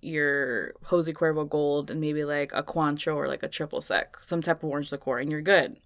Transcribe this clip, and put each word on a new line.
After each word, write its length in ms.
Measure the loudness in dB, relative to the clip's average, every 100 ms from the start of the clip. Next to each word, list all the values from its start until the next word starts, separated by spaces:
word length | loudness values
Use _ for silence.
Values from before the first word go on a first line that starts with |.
your 760 | -6 0 2 2 2 0 -4 -8
Jose 260 | 0 2 2
Cuervo 360 | 0 0 2 0
Gold, 420 | 2 2 2 0
and 80 | -2
maybe, 240 | -2 -2
like, 280 | -2 -2 -2
a 80 | -2
Cointreau 540 | -2 0 2 2 0 0
or, 100 | -2
like, 160 | -2
a 60 | -6
triple 320 | -6 -4 -4
sec, 380 | -2 -2 -2 -8
some 220 | -4 -2
type 200 | 0 -2
of 60 | -2
orange 240 | -4 -4
liqueur, 260 | -4 -2 -2
and 140 | -2
you're 80 | -2
good. 380 | 4 4 4 -4